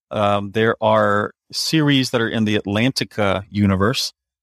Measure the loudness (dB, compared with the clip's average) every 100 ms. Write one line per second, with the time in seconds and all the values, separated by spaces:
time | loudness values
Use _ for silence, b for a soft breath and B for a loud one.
0 | _ -2 0 0 -2 0 0 2 2 2
1 | 2 0 -2 -8 _ -8 -2 0 2 2
2 | 0 -2 -2 0 0 0 -2 0 0 -2
3 | -6 -2 -2 -2 -4 0 0 2 0 -2
4 | -6 -10 _ _